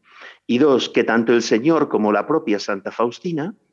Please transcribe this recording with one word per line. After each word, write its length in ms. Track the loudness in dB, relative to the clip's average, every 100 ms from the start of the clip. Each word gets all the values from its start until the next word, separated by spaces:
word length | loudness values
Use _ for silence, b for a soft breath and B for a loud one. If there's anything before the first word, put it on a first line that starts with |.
| B B B B -2
Y 100 | 2
dos, 320 | 4 2 2
que 140 | -2
tanto 300 | 0 2 2
el 100 | 2
Señor 440 | 2 0 2 2 0
como 240 | 0 0
la 140 | 0 0
propia 320 | -2 -2 -4
Santa 340 | -4 -8 -6
Faustina 640 | -4 -4 -4 -8 -6 -6 -10 _